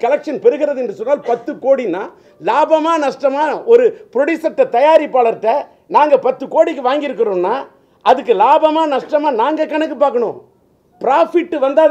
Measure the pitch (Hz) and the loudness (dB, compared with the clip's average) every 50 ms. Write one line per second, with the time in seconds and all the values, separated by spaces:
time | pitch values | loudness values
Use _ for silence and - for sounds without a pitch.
0 | - 233 294 285 - 311 269 208 180 240 285 269 294 294 277 262 247 208 190 - | -2 -2 -2 -2 -2 -6 -8 0 0 0 2 2 -2 -2 -2 -4 -6 -6 -8 -8
1 | 220 254 285 - - 240 240 233 - 320 247 - - 262 269 254 247 196 165 190 | -4 -4 -4 -4 -2 -4 -4 -4 -4 -10 -10 -6 0 0 0 0 0 -4 -4 -6
2 | 226 339 - _ _ _ _ _ 151 185 226 285 302 294 320 311 302 330 330 320 | -8 -10 -14 _ _ _ _ _ -4 -2 0 0 2 2 0 0 0 0 -2 0
3 | 285 269 - - 262 269 269 285 311 294 240 - - 233 233 240 254 214 - - | -2 -4 -4 -2 -4 -2 -2 0 -2 -2 -4 -4 2 4 4 4 4 2 0 -4
4 | - _ - 240 294 311 330 - - 302 - 277 269 262 - 233 277 311 320 320 | -12 _ -4 -2 -2 -2 -2 -2 -4 -4 0 0 -2 0 2 2 4 4 4 4
5 | 302 - 185 254 240 233 220 - 208 220 254 285 - - _ _ _ _ 196 254 | 2 2 0 0 0 0 -2 -2 -2 -2 -2 -2 -4 -8 _ _ _ _ 2 2
6 | 294 302 285 - - 254 262 - 294 180 - 302 330 339 294 277 247 247 277 294 | 4 4 2 2 2 -2 -4 -4 -8 -2 0 2 2 2 0 -4 -2 -2 -2 -2
7 | 285 277 240 185 233 208 190 180 175 190 240 277 - - _ _ _ _ _ _ | -4 -6 -4 -2 -2 -2 0 -2 -2 -2 -4 -4 -6 -12 _ _ _ _ _ _
8 | _ 208 262 285 - 247 214 190 214 262 302 311 311 311 302 320 320 302 302 240 | _ 2 2 2 2 0 2 4 4 4 6 4 4 2 2 0 0 0 -2 -4
9 | - - 302 294 294 302 262 214 226 285 311 311 311 240 294 311 311 269 302 233 | -4 -2 -4 -2 0 0 0 0 0 0 0 -2 -4 -4 -2 -4 -4 -4 -2 0
10 | 285 277 214 247 226 180 131 - - _ _ _ _ _ _ _ _ _ _ _ | 0 0 0 -2 -2 -4 -6 -10 -16 _ _ _ _ _ _ _ _ _ _ _
11 | 190 226 269 330 330 320 - 349 320 - 330 285 254 277 285 311 320 302 | -2 0 2 2 0 2 0 -2 -2 -2 -4 -2 -2 0 2 2 4 4